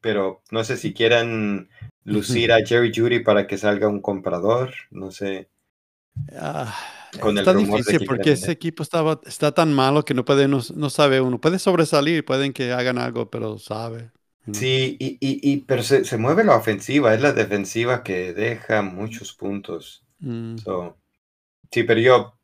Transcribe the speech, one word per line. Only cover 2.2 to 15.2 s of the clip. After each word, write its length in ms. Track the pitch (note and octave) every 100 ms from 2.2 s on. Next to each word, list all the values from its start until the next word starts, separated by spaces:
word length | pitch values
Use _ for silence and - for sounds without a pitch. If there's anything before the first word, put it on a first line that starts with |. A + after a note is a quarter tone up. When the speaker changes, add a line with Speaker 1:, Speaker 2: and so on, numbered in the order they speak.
| G2+ B2 A#2
Speaker 2:
Ujú. 80 | A2+
Speaker 1:
a 40 | -
Jerry 260 | A#2+ A#2+
Jeudy 260 | A2+ A#2 A#2+
para 280 | A2+ G#2 G2
que 100 | G2
salga 300 | G#2 G2+ G#2
un 140 | G2+
comprador, 720 | G2 F#2+ F#2 F2 G2 A#2+ B2+ - -
no 200 | F#2+ F#2+
sé. 380 | - G2+ F#2+ F2+ _ _ _ _ _ _ - D3 -
Speaker 2:
Ah, 400 | D3+ D#3 A#2+ G2+ - - - -
Speaker 1:
Con 140 | A2
el 60 | -
Speaker 2:
está 140 | F#3+
Speaker 1:
rumor 160 | F#3+ G3+
de 60 | G#3
Speaker 2:
difícil 220 | G#3+ F3
Speaker 1:
que 60 | F#3+
Speaker 2:
porque 180 | A#2+
Speaker 1:
quieren 140 | B2 C#3
Speaker 2:
ese 100 | -
Speaker 1:
vender. 80 | E3
Speaker 2:
equipo 260 | E3 D#3+
estaba, 360 | D#3 E3+ D#3+ D#3 -
está 260 | - D3
tan 200 | D3 D#3+
malo 300 | C#3+ C3 D3 D3
que 80 |
no 120 | B2+ A#2+
puede, 220 | C#3 C#3
no, 120 | C#3 A#2 -
no 140 | D3
sabe 320 | - C#3+ C3
uno. 180 | B2+ A#2+
Puede 180 | D#3 F#3
sobresalir, 680 | - F3 D#3 D3+ C#3+ E3+ -
pueden 280 | C3+ C#3
que 180 | C3 B2
hagan 260 | B2 B2 B2
algo, 320 | B2 A#2 A2
pero 280 | A2+ A2 G#2+
sabe, 520 | - G#2+ A#2 A#2 A#2 _ _ _ -
you 80 |
know. 20 | G#2
Speaker 1:
Sí, 420 | B2+ C3 C3 -
y, 180 | C3+
y, 200 | -